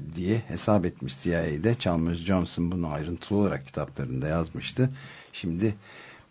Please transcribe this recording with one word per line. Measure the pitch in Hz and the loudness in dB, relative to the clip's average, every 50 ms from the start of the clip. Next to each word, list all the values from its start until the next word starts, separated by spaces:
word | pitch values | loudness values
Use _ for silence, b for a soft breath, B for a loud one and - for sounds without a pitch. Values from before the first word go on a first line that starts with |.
| 71 78 80 | -12 -8 -6
diye | 87 87 92 110 117 - - | -2 0 2 2 0 0 -2
hesap | 80 92 - 113 104 104 85 | -6 -2 2 4 4 4 4
etmiş | 87 - - 65 65 - - - | 2 -2 -4 -6 -8 -8 -4 -2
C | 87 | 0
I | 85 | 2
A'de. | 85 82 82 73 76 87 113 120 - | 2 2 0 0 2 2 2 2 2
Chalmers | - 95 85 82 82 85 85 82 | 2 2 2 4 2 2 0 0
Johnson | 82 92 95 92 90 - - - 85 85 | 0 2 2 2 2 2 0 0 0 0
bunu | 92 90 85 78 | 0 0 -2 -2
ayrıntılı | 76 73 76 85 87 - - - 104 101 | -2 -4 -4 -4 -6 -6 -4 0 2 4
olarak | 104 92 73 67 - | 4 4 2 -2 -4
kitaplarında | - - 78 73 - - - 69 64 65 64 67 78 | -6 -4 -4 -4 -4 -4 -6 -4 -4 -2 -2 0 0
yazmıştı. | 80 85 82 80 - - - - - 127 131 131 135 B B B B B B B - | 0 0 0 -2 -4 -8 -8 -4 0 2 2 2 2 B B B B B B B -12
Şimdi | - - 87 82 87 104 110 107 B B B B B B B B B B B | -6 -4 -4 0 2 2 0 0 B B B B B B B B B B B